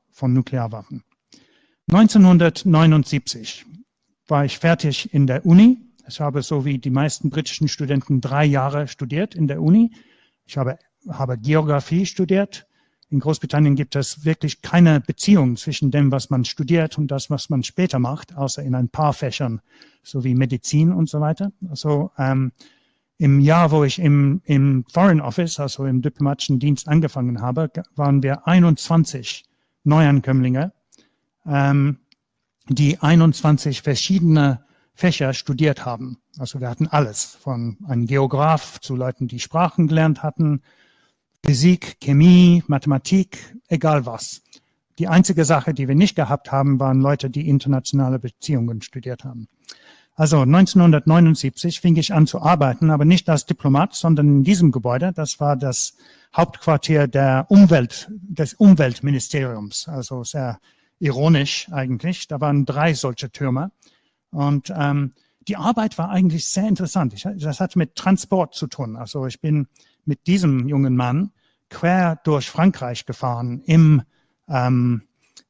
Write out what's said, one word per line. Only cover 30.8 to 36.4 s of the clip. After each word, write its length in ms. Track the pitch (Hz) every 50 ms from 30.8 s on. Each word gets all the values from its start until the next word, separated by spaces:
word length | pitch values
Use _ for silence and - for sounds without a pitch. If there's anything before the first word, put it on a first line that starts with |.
| _ _ _ _ _ _ _ _ _ _ _ _ _
ähm, 540 | 160 143 139 139 139 139 143 139 139 131 - _ _ _ _ _ _ _ _ _ _ _ _ _ -
die 300 | 135 131 147 139 - -
einundzwanzig 840 | - 147 170 165 165 165 143 - - 151 147 - - 151 131 - -
verschiedene 800 | 151 135 - - - 190 175 170 165 156 147 143 139 127 120 - _ _ _ _ _ _
Fächer 400 | _ - 180 - - 143 131 131
studiert 520 | - - - 135 123 156 151 135 - -
haben. 320 | 127 117 113 127 127 123 - _ _ _
Also 220 | 147